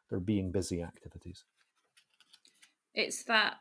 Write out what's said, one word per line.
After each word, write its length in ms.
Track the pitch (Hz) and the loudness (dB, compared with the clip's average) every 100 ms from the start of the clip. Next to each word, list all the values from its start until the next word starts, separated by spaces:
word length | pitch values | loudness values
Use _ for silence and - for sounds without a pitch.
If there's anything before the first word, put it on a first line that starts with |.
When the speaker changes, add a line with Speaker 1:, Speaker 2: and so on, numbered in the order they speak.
| - | -6
Speaker 1:
They're 100 | 107 | -4
being 320 | 95 104 92 | 2 2 2
busy 300 | 95 87 87 | 0 0 -2
activities. 640 | 85 - 85 87 90 90 - _ _ _ _ _ - _ _ - _ _ - _ _ 226 | -4 -10 -18 -16 -16 -16 -20 _ _ _ _ _ -20 _ _ -20 _ _ -20 _ _ -2
Speaker 2:
It's 280 | - - | -2 -2
that 320 | - 220 - - | 2 4 4 2